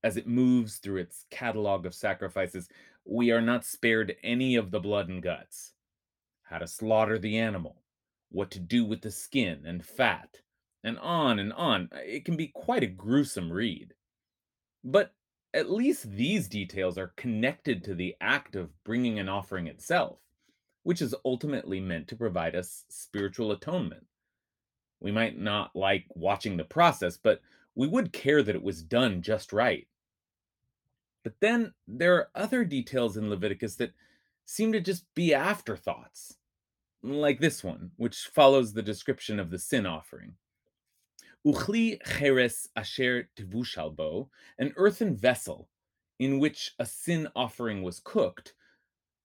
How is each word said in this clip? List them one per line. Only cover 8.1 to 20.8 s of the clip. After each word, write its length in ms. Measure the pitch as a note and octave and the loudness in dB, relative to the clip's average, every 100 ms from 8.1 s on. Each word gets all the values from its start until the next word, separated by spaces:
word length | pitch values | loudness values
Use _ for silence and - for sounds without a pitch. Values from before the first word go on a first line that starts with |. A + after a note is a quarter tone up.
| _ _ | _ _
what 200 | F#2 G2 | -6 -6
to 60 | G2 | -6
do 260 | F2 A#2+ | 0 2
with 180 | A2 A2 | 2 -2
the 80 | G#2+ | -6
skin 520 | - - C3+ G2+ D2 D#2 | -12 -4 0 0 -2 -8
and 180 | F2 | -10
fat, 560 | E2+ - A#2+ F2 - - _ _ _ _ | -10 0 0 0 -8 -20 _ _ _ _
and 160 | G#2+ A2+ | -8 -6
on 400 | D#3+ E3+ C#3+ G#2+ | -2 2 2 2
and 140 | G2+ | 0
on. 380 | - E3+ G2+ F2+ | -2 0 0 -2
It 320 | C2+ E2+ C3+ | -10 -10 -8
can 120 | D3+ E3 | -4 -2
be 120 | D#3 | -4
quite 340 | - - B3 | -6 -2 0
a 60 | A#2+ | 0
gruesome 640 | F#2 G2 C3+ C#3 - E2+ | -4 2 2 2 -4 -6
read. 420 | F2 A2+ - - - _ _ _ _ _ _ _ _ | -2 -4 -4 -12 -20 _ _ _ _ _ _ _ _
But 320 | B2 E3 G3 _ _ _ _ | 4 4 4 _ _ _ _
at 160 | - D3+ | -2 0
least 400 | G3+ C4 - A2 | 2 2 0 -4
these 380 | G2 C3 G#3 G#2 | -2 0 0 -2
details 500 | G#2 F#2+ G2 F#2 F2+ | -6 -6 -2 -2 -2
are 140 | F#2 - | -8 -8
connected 680 | B2 G#2+ B2 C#3+ - G#2+ | -4 0 -2 -2 -4 -4
to 100 | G#2 | -4
the 220 | F2+ F2+ - | -4 -6 -4
act 360 | G2 C3+ - G2+ | -2 -2 -2 -8
of 260 | E2 - | -8 -12
bringing 340 | - A#2 B2 G#2+ | -4 -2 0 -2
an 100 | F#2+ | -4
offering 400 | G2 F#2+ F#2+ E2 | -4 -4 -6 -8
itself, 500 | - - F3 - - _ _ _ _ _ _ | -10 -2 0 0 -6 _ _ _ _ _ _